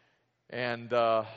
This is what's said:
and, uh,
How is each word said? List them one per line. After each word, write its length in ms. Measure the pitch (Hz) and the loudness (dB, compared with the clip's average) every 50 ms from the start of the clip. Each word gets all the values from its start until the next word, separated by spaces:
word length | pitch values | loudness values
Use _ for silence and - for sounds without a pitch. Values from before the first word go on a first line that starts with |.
| _ _ _ _ _ _ _ _ _ - | _ _ _ _ _ _ _ _ _ -10
and, 420 | - 123 123 123 120 117 117 113 | -6 -4 -4 -4 -4 -6 -4 0
uh, 320 | 123 120 117 113 113 110 110 110 - | 2 2 4 4 4 2 0 -2 -12